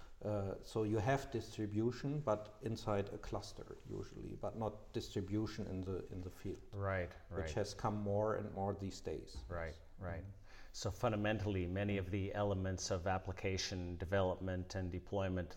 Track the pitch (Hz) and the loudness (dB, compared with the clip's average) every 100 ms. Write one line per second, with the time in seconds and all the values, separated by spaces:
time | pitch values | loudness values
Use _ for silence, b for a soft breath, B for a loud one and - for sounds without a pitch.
0 | B B 104 104 98 - - 113 107 107 | B B -2 0 0 -2 -2 2 4 4
1 | 110 135 - 110 - - 107 101 117 123 | 4 2 2 -4 -4 -2 0 4 4 2
2 | 143 147 127 107 - - 110 110 110 101 | 0 0 2 2 0 -6 -4 -2 2 2
3 | 101 - - 104 - - - - - 50 | 2 -2 -4 -4 -4 -10 -12 -12 -8 -6
4 | - - - 101 104 110 107 - - 113 | -6 -8 -8 -4 -4 0 -2 -2 -6 -4
5 | - 104 92 107 107 - 92 92 95 92 | -2 -2 2 2 2 -2 -2 -2 -2 -2
6 | - 92 90 - 101 - - 101 98 95 | -2 -6 -6 -6 -6 -6 -6 -2 0 2
7 | 87 - - 85 80 107 98 - 110 104 | 0 -6 -6 -2 0 2 0 0 0 2
8 | 104 101 107 95 - 95 98 101 98 - | 2 4 4 2 0 0 0 0 -2 -4
9 | 92 78 - - - 87 82 80 - - | -4 -4 -6 -10 -6 -4 -4 -6 -12 -8
10 | 90 82 98 - B B B - 107 - | -4 -4 -6 -10 B B B -4 -4 2
11 | 120 104 104 107 101 95 87 95 104 98 | 2 4 4 4 4 2 2 2 4 2
12 | 87 98 95 104 104 95 95 92 - 95 | 2 2 2 2 2 4 2 0 0 2
13 | 95 92 - 92 98 95 - 92 87 87 | 2 0 0 0 2 2 0 0 -2 -2
14 | 87 101 92 87 95 92 87 95 92 87 | 2 4 6 4 0 0 0 -2 0 -2
15 | - 101 95 92 85 | -2 0 2 2 0